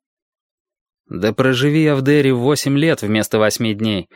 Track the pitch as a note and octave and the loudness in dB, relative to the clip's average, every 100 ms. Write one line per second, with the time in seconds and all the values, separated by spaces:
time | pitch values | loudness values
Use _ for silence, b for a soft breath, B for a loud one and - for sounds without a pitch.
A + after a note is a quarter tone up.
0 | _ _ _ _ _ _ _ _ _ _ | _ _ _ _ _ _ _ _ _ _
1 | _ F2+ G#2+ A2+ C3 B2 C#3+ D#3 D3+ C#3 | _ -4 -2 0 0 2 0 2 2 2
2 | C3+ D3 C3+ B2 B2+ D3 C#3 C#3 E3 D3 | 2 2 2 0 0 -2 0 0 0 -2
3 | G#2 A2 G#2 A2 G#2+ - A2+ G#2 A2 G2+ | 0 -2 0 0 0 0 -4 -2 -4 -4
4 | E2+ | -8